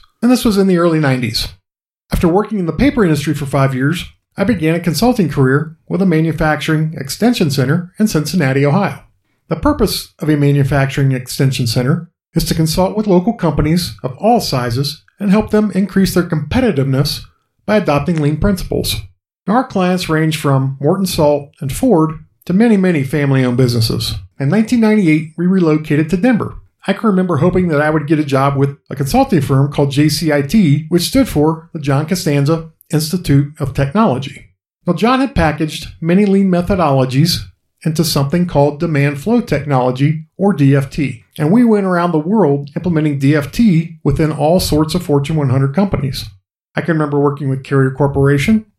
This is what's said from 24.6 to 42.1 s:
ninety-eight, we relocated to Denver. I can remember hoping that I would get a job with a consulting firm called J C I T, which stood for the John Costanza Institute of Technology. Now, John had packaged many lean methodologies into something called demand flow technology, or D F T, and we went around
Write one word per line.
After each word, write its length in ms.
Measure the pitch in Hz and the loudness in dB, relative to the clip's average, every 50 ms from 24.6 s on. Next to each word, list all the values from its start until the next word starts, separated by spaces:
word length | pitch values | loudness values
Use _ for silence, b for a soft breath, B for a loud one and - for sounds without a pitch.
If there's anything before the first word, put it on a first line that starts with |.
| 226 220 254 240 | 2 2 2 2
ninety-eight, 540 | 220 214 214 214 196 156 151 156 160 156 - - | 2 4 4 4 4 4 2 2 0 -4 -6 -2
we 80 | 170 | 0
relocated 640 | 180 190 190 175 160 151 151 156 - 147 143 160 160 | 0 2 2 2 2 2 0 0 0 0 0 0 0
to 80 | 196 180 | -2 0
Denver. 380 | 180 254 247 180 117 113 - - - _ _ _ - - | 2 2 0 0 -2 -4 -10 -14 -20 _ _ _ -4 -4
I 60 | 196 | -4
can 140 | - - 220 | -2 0 0
remember 300 | 190 185 185 180 170 135 | 2 2 2 0 0 2
hoping 300 | 160 185 180 185 185 175 | 2 2 2 2 0 0
that 160 | 156 143 151 | 0 0 0
I 80 | 156 | 2
would 160 | 156 160 143 143 | 0 0 0 0
get 100 | 160 147 | 0 0
a 80 | 151 | 0
job 320 | 135 135 131 135 143 139 135 | 0 0 2 2 2 2 2
with 220 | 139 143 139 - _ - | 0 -2 -2 -6 _ -14
a 60 | - | -8
consulting 460 | - 143 139 - 247 269 269 208 160 | -6 -4 -2 0 0 0 2 2 0
firm 300 | - - 139 135 139 147 | 0 2 2 2 2 0
called 200 | 147 - 147 139 | 0 0 -2 0
J 180 | 120 139 151 156 | 2 2 2 2
C 240 | 151 - 175 156 147 | 0 0 -2 0 0
I 80 | 143 | 0
T, 460 | 143 143 - 160 190 143 139 156 156 - | 0 2 2 2 4 4 2 0 0 0
which 140 | 175 170 175 | -2 -2 0
stood 260 | - - 269 262 - | 0 0 0 0 2
for 400 | - 151 147 160 160 160 - - | 2 0 2 2 0 -2 -8 -14
the 80 | - 165 | -12 -8
John 280 | 139 143 135 139 151 - | -4 -2 -2 0 0 -2
Costanza 640 | 190 180 - 165 143 143 139 143 165 160 160 - _ _ _ - | -4 -4 -2 0 0 0 2 0 0 -2 -4 -10 _ _ _ -4
Institute 640 | - 151 156 156 - 180 175 - 143 139 143 143 - - | -2 -2 -2 -2 -4 -4 0 2 2 2 2 0 -4 -8
of 140 | 147 135 - | -8 -6 -4
Technology. 760 | - 139 139 - 202 226 190 123 131 139 - - - - _ _ _ _ _ _ _ - 175 | -4 -4 -2 0 0 0 0 0 -2 -6 -10 -14 -18 -20 _ _ _ _ _ _ _ -4 -4
Now, 60 | 175 | -2
John 260 | 165 208 233 262 262 | 0 0 0 2 2
had 160 | 269 262 277 | 0 -2 0
packaged 500 | - 165 151 147 147 165 156 - - - - - - | 0 0 0 0 -2 -6 -6 -6 -10 -14 -14 -12 -6
many 240 | 160 160 175 196 208 | -2 0 2 2 4
lean 240 | 196 190 196 196 190 | 4 2 2 2 2
methodologies 840 | 180 175 175 180 202 185 170 147 135 135 127 127 123 135 156 180 - - - - _ _ _ _ _ _ - | 0 0 0 0 0 0 2 2 2 2 0 0 2 2 2 2 0 -4 -6 -12 _ _ _ _ _ _ -6
into 180 | 165 156 156 170 | -4 -2 0 -2
something 440 | 170 - 147 139 139 180 175 175 175 | 0 0 -2 -2 0 0 -2 -2 0
called 320 | - 147 143 147 147 143 | 0 0 0 0 0 -2
demand 400 | 170 165 156 139 143 147 143 143 | -4 -2 0 0 0 0 -2 -4
flow 200 | - 208 233 240 | -2 0 0 0
technology, 840 | 226 - - - 139 147 139 127 123 127 127 131 139 151 156 156 - _ _ - | 0 0 -4 -4 -2 -2 0 0 0 0 0 0 0 0 0 -2 -6 _ _ -2
or 160 | 185 202 202 | 0 0 2
D 220 | 143 143 135 139 | 2 2 4 4
F 140 | 139 139 - | 2 0 -2
T, 340 | - - 143 120 113 - _ _ - - | -4 -6 -6 -6 -6 -10 _ _ -8 -4
and 140 | 151 151 | 0 2
we 140 | 196 247 247 | 4 4 4
went 200 | 226 214 202 196 | 4 4 2 2
around 260 | 185 180 175 175 175 | 0 0 0 0 0